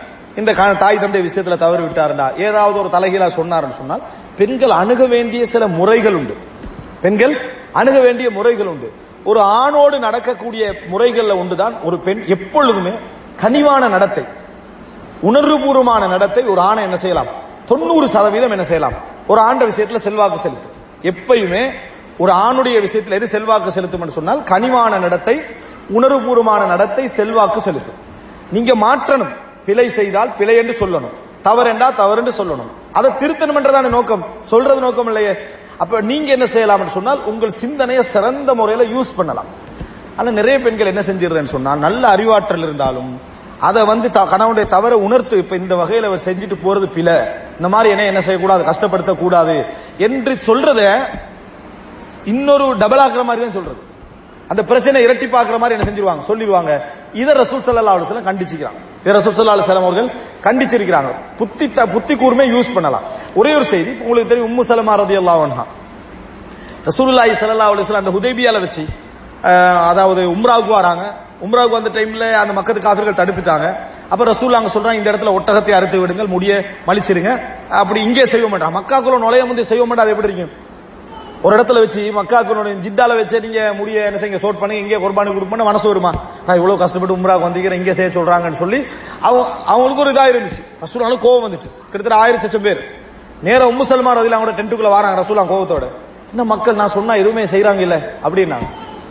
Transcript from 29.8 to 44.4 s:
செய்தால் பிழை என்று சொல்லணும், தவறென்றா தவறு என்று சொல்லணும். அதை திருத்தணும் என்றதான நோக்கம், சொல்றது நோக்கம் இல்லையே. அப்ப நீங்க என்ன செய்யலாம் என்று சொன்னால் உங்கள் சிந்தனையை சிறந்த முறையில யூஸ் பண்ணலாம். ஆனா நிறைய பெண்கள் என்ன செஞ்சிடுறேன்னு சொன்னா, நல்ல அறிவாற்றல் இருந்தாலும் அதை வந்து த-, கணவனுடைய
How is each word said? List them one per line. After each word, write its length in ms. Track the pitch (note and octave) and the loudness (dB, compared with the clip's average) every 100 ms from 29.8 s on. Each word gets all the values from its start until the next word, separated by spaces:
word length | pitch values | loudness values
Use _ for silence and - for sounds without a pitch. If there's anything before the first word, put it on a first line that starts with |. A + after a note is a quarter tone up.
| A3+ | 2
செய்தால் 400 | G#3+ G3+ F#3+ A#3 - | 0 -2 0 -2 -2
பிழை 180 | G#3 A#3 | 2 2
என்று 200 | A#3 A3+ | 2 -2
சொல்லணும், 340 | F#3+ D#3+ A#2+ - - - | -2 -4 -6 -12 -20 -4
தவறென்றா 520 | G3 A#3 A#3+ A3 B3+ A3+ | 0 2 2 2 0 2
தவறு 300 | G3+ A3 A#3+ | 2 2 -2
என்று 180 | A#3 | -4
சொல்லணும். 280 | F#3 C3+ A#2 - - | -6 -6 -10 -16 -6
அதை 200 | G3 B3+ | 0 0
திருத்தணும் 460 | - D4+ D#4 D4 D4 | 2 -2 -2 -2 0
என்றதான 320 | C4+ C4+ B3+ | 2 2 2
நோக்கம், 360 | A#3+ A#3 G3+ E3 - | 0 0 -2 -4 -14
சொல்றது 380 | - A3+ C#4 C4+ | 0 2 4 2
நோக்கம் 260 | B3+ A3+ A#3 | 0 -2 -2
இல்லையே. 300 | G#3+ G#3 F3+ - - - - | 0 -2 -4 -8 -18 -14 -8
அப்ப 240 | E3+ A3 | -4 -2
நீங்க 300 | G#3+ D4 C#4+ | -2 -2 0
என்ன 140 | C4 B3 | 0 2
செய்யலாம் 340 | A#3 G#3+ G3 | 2 2 2
என்று 120 | - | 0
சொன்னால் 280 | F#3+ A3+ C#4 G3+ | -4 -2 -2 -4
உங்கள் 240 | A3 A3 | -4 -4
சிந்தனையை 540 | - A#3+ C#4+ B3 B3+ | -4 -6 -4 -2 0
சிறந்த 520 | - G#3 A3 C#4 C4+ A#3+ | 0 0 0 -2 0 0
முறையில 440 | G#3+ A3+ A#3 B3+ | 0 0 0 -2
யூஸ் 160 | B3 - | -4 -4
பண்ணலாம். 300 | D#3+ A#2 - - - - - - - - | -4 -6 -10 -16 -18 -16 -16 -18 -12 -6
ஆனா 160 | A#3 | -2
நிறைய 280 | G#3+ A3 C4+ | 0 2 2
பெண்கள் 280 | A#3+ A3 G3 | 0 0 -2
என்ன 140 | G3 | -2
செஞ்சிடுறேன்னு 440 | F#3+ F#3+ F3 D#3+ C3+ | -4 -2 -2 -2 -4
சொன்னா, 300 | C3+ C3+ D3 | -4 -2 0
நல்ல 400 | D#3 A#3+ A#3+ G3 | 0 2 4 4
அறிவாற்றல் 480 | A3 G#3 G3+ E3+ | 4 2 2 -2
இருந்தாலும் 580 | D#3+ D3 C3 B2+ B2+ B2 - - - - | -4 -4 -4 -4 -8 -12 -16 -20 -20 -2
அதை 260 | D3+ A3 G#3+ | 0 2 2
வந்து 240 | A3+ A#3 | 2 2
த-, 180 | G#3 F#3+ | 2 2
கணவனுடைய 360 | G3 | 2